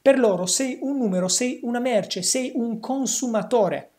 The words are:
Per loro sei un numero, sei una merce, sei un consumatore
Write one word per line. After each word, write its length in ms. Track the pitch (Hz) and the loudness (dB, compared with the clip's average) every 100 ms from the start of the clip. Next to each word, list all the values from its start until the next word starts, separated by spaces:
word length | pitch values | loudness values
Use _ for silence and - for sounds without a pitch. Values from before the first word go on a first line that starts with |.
Per 180 | 277 262 | 6 6
loro 280 | 226 180 180 | 4 2 0
sei 320 | - 269 - | -2 -2 -4
un 160 | 269 285 | -4 -2
numero, 320 | 226 185 180 | 0 0 0
sei 320 | - 247 - | 0 0 -4
una 160 | 233 240 | -4 -2
merce, 420 | 254 220 - 196 | 0 0 0 -4
sei 300 | 175 262 254 | -2 -2 -2
un 260 | 262 233 226 | -2 -4 -4
consumatore 1080 | - 262 254 - 254 220 196 247 190 147 - | -4 -2 -2 -2 -2 -2 2 2 2 0 -8